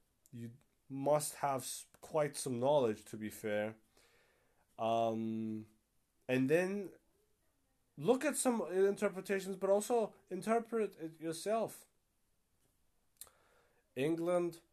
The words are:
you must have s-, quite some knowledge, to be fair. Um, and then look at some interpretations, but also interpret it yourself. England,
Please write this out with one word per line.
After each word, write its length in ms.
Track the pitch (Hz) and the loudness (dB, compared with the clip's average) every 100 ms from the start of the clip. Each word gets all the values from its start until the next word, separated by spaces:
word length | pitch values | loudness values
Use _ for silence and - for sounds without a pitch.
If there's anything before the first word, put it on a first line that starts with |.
| _ _ _ | _ _ _
you 180 | 120 117 120 _ _ - | -14 -12 -14 _ _ -12
must 460 | 135 139 151 147 - | -4 2 2 2 -2
have 260 | 143 135 | -2 -2
s-, 220 | - - - - | -4 -10 -14 -20
quite 360 | - 160 151 147 | -4 0 0 -2
some 240 | 139 120 | -4 0
knowledge, 440 | 127 147 120 107 - | 4 4 4 0 -6
to 100 | 110 | -10
be 120 | 107 | -8
fair. 460 | - 110 104 107 110 _ _ _ _ _ _ _ _ _ - | -6 -2 0 -2 -6 _ _ _ _ _ _ _ _ _ -4
Um, 880 | 113 113 117 113 113 110 110 107 107 _ _ _ _ _ - | 0 2 2 2 -2 -2 -4 -6 -10 _ _ _ _ _ 0
and 200 | 127 131 | 2 4
then 400 | 160 185 202 185 - _ _ _ _ _ _ _ _ _ - | 4 2 -2 -6 -12 _ _ _ _ _ _ _ _ _ -4
look 280 | 156 262 | 0 2
at 120 | 294 - | 2 0
some 260 | 262 233 160 | 2 0 0
interpretations, 840 | 185 196 202 202 180 185 196 185 190 | 2 4 4 -2 -2 -2 -2 -2 -2
but 140 | 190 | 2
also 420 | 202 208 240 208 - - | 2 4 2 0 -4 -10
interpret 640 | 185 190 226 226 226 202 - | -6 0 0 0 -2 -2 -4
it 120 | 160 160 | -12 -8
yourself. 680 | 160 156 196 220 190 - - _ _ _ _ _ _ _ _ _ _ _ _ - - _ _ _ _ _ _ - | -6 -4 -2 0 -2 -6 -20 _ _ _ _ _ _ _ _ _ _ _ _ -20 -20 _ _ _ _ _ _ -2
England, 640 | 139 165 170 175 175 165 _ | 0 0 0 0 0 -4 _